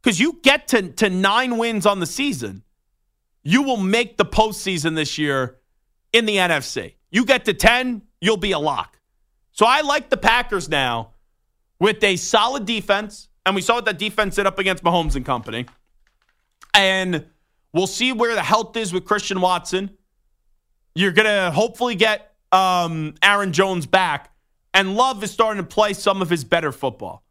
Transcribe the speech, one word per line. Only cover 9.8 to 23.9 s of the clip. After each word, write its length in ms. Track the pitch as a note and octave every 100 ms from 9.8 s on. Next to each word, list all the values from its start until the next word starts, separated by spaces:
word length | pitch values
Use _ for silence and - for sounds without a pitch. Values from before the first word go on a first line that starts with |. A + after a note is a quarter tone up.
like 280 | D4+ D4 -
the 80 | A#3+
Packers 500 | A3+ A#3 A#3+ G3 C#3
now 440 | D3+ B2+ A#2+ A2 _ _ _ _ _ _ _
with 240 | G3 G#3+
a 120 | G3+ F3+
solid 500 | - A3 A3+ C4+ G3+
defense, 640 | A3+ F#3+ G3+ G#3+ - - _ F#3
and 80 |
we 80 | G3
saw 140 | - A#3
what 100 | A3
that 140 | E3+
defense 360 | G#3+ - G3+ -
did 120 | G3
up 100 | G3
against 260 | F#3+ F#3
Mahomes 320 | E3+ F3 D#3+ C#3
and 80 |
company. 440 | B2 B2+ A2+ A2+ B2 _ _ _ _ _ _ _ _ _ -
And 520 | G#3 F#3+ F#3+ F#3 D#3+ - _ _ _ _
we'll 140 | D#3+ F#3
see 240 | - B3+
where 240 | A#3 A#3 A3
the 80 |
health 320 | D#3+ G#3+ A3 A3+
is 160 | G#3+
with 120 | F3+ -
Christian 360 | G#3 - F#3+
Watson. 560 | F3+ F3+ - F#3 G3 _ _ _ _ _ _ _ _ _ _
You're 180 | D#3+ F#3+
gonna 400 | E3+ G#3+ G3+ F#3
hopefully 440 | D3+ A3+ A#3 B3 G3+
get, 400 | A3 G#3 - _ _
um, 640 | F#3 F#3 F3+ E3+ D#3+ D#3 D3+
Aaron 320 | F#3+ G3+ G3
Jones 320 | D#3 G3 F3+
back, 480 | C3+